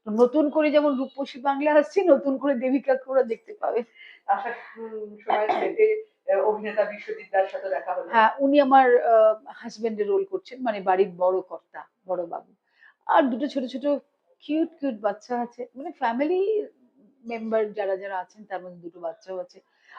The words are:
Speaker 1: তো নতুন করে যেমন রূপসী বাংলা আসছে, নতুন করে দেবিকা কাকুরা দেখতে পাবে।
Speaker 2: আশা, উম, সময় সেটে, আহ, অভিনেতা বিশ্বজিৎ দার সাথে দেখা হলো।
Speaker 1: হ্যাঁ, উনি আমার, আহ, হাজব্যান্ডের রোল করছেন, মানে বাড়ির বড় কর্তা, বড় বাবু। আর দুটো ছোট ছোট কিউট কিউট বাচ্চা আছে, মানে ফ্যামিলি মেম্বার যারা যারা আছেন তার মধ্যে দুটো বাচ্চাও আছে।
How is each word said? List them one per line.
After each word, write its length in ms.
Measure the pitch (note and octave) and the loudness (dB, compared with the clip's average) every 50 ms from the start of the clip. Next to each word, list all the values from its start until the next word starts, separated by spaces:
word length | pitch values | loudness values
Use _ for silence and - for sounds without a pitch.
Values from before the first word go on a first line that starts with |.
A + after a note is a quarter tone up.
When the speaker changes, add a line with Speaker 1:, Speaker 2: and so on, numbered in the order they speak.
| - | -10
Speaker 1:
তো 60 | G#3+ | -4
নতুন 400 | G#3 A3+ B3 A#3+ B3 D4+ D4 D4 | 2 4 4 4 4 4 2 2
করে 200 | - D#4 D4+ D4+ | 2 2 2 4
যেমন 280 | C#4 D4 D4 D4 C#4 B3 | 4 4 4 2 0 -2
রূপসী 420 | C4+ - - C4+ C#4 - - C4 | -4 -6 -8 -10 -10 -10 -10 -6
বাংলা 340 | A#3+ C#4 C#4 C4+ D4 D4+ D4+ | -4 -2 -2 0 0 2 4
আসছে, 300 | D4+ C#4+ D4 - G4 F#4 | 4 2 2 2 2 4
নতুন 340 | F4 C#4 - C#4 C#4 C4+ - | 6 4 4 4 0 -2 0
করে 160 | C4+ C#4+ C4+ | 0 -2 0
দেবিকা 400 | A#3 B3+ B3+ C4+ C#4 - C#4+ C4 | 0 0 0 0 0 0 0 -2
কাকুরা 280 | C4 - C4 C4 C4 | -2 -2 -2 0 0
দেখতে 340 | A#3+ A3+ A3+ - _ - G#3+ - | 0 0 -4 -10 _ -16 -12 -8
পাবে। 220 | - - - A3+ A#3 - _ - - - - _ _ | -4 -4 -2 -4 -4 -8 _ -20 -20 -20 -20 _ _
Speaker 2:
আশা, 260 | - G3 - G3+ A3+ A#3+ - - - - A3+ | -4 -4 -2 -4 -8 -10 -12 -14 -18 -16 -14
উম, 360 | A3+ A3 A3 G#3+ G#3+ G#3 - - - | -14 -12 -12 -12 -12 -14 -16 -12 -6
সময় 240 | - - G#3 G#3+ A3 | -2 -2 0 0 0
সেটে, 560 | - - - - - A3 G#3+ G#3+ G#3+ - - - _ _ _ F3+ | -2 -2 -2 -2 2 2 4 4 2 0 -4 -10 _ _ _ 0
আহ, 80 | G3 G3 | 0 2
অভিনেতা 440 | F#3+ G#3+ G#3 G#3 G#3+ G#3+ G#3 G#3+ G3 | 2 0 0 -2 -4 -4 -2 -2 -2
বিশ্বজিৎ 420 | G3+ G#3 - - A3 - - - - | -2 -4 -8 -12 -12 -12 -12 -8 -2
দার 160 | G3 F#3+ F#3+ - | 0 0 0 0
সাথে 160 | - F#3 G3 F#3+ | -4 -8 -6 -6
দেখা 260 | F3+ E3+ - F#3 F3 | -6 -6 -6 -6 -6
হলো। 140 | F3+ E3+ E3+ | -6 -4 0
Speaker 1:
হ্যাঁ, 220 | A#3 A3+ A3 A3 - C#4 | 4 4 4 4 4 2
উনি 220 | C#4 C#4 C#4 D4 | 0 4 4 4
আমার, 420 | C#4 C4 C4+ C4+ C4 B3 A#3+ A#3+ | 4 6 6 6 8 6 6 4
আহ, 320 | - A#3+ A3+ A3 A3 A3 G#3+ G#3+ - | 4 4 6 6 6 6 4 0 -6
হাজব্যান্ডের 640 | - - - A#3 A#3 - G#3+ A3 A3+ G#3+ G#3 G3+ G3+ | -20 -20 -16 -16 -16 -10 -8 -6 -6 -4 -4 -2 0
রোল 160 | G3 G3 G3 | 0 0 -2
করছেন, 380 | F#3+ F#3+ F#3 - - B3+ C4 | -2 -6 -10 -10 -12 -12 -8
মানে 180 | B3+ A#3 G#3 G3+ | -6 -4 -4 -2
বাড়ির 300 | F#3 F#3+ F#3 F#3 G3+ F#3+ F3 | 0 2 2 2 2 0 0
বড় 240 | E3+ F3+ F#3 F#3+ F#3 | 0 0 0 0 0
কর্তা, 480 | F#3 - E3+ E3 _ _ - D#3 D3 _ _ _ _ | -4 -6 -12 -18 _ _ -18 -18 -18 _ _ _ _
বড় 200 | F#3 F3+ F3 E3+ | -8 -6 -6 -6
বাবু। 260 | E3+ - - - _ _ _ _ _ _ _ _ - _ _ _ | -6 -10 -12 -14 _ _ _ _ _ _ _ _ -20 _ _ _
আর 160 | - - E4 | 0 2 4
দুটো 240 | D4+ B3 A3 A3+ D4 | 4 2 0 -4 -4
ছোট 180 | C#4 - C#4 B3 | -6 -4 -6 -6
ছোট 220 | B3 - B3 B3+ D4 C#4+ C4+ - _ _ _ _ _ _ _ | -8 -8 -4 -2 -2 -2 -2 -4 _ _ _ _ _ _ _
কিউট 280 | - - D4 D#4+ E4 D#4+ - _ | -8 -4 -4 -2 -4 -4 -6 _
কিউট 140 | C#4+ C4+ A3+ G3+ | -6 -6 -6 -4
বাচ্চা 400 | G#3+ G3+ G3 G#3 - - B3 A#3+ | -4 -4 -4 -6 -8 -6 -6 -6
আছে, 260 | A#3+ A#3 - - B3 - - | -6 -6 -10 -14 -16 -16 -14
মানে 160 | B3 C#4+ F4 | -14 -14 -14
ফ্যামিলি 760 | - - C#4 A#3 A#3 B3 D4 D#4 F#4 F#4 G4 G#4 A4 G#4 - - - _ _ _ _ _ _ _ _ _ A3+ | -8 -6 -4 -4 -2 -2 -2 0 0 0 0 0 -2 -2 -4 -8 -12 _ _ _ _ _ _ _ _ _ -14
মেম্বার 480 | A3+ A#3 A3+ A3+ A3 A3 A3 G#3+ G#3+ | -12 -12 -10 -6 -2 -2 0 -2 -2
যারা 240 | G3+ G#3+ G3 F#3+ G3 | -4 -6 -4 -4 -4
যারা 220 | F#3+ G3 G3 G3 F#3 | -4 -6 -8 -8 -8
আছেন 260 | F3+ - _ G#3+ G#3 | -10 -12 _ -20 -14
তার 180 | - G3 F3+ | -12 -12 -12
মধ্যে 140 | F3+ F3+ F3+ | -12 -14 -18
দুটো 240 | F3 E3+ E3+ F3+ F3+ | -18 -18 -18 -14 -12
বাচ্চাও 380 | E3+ E3 E3 - _ F#3 F#3+ F#3 | -12 -12 -12 -12 _ -12 -10 -10
আছে। 220 | F3+ - _ F#3+ _ _ _ _ _ _ - | -10 -12 _ -20 _ _ _ _ _ _ -20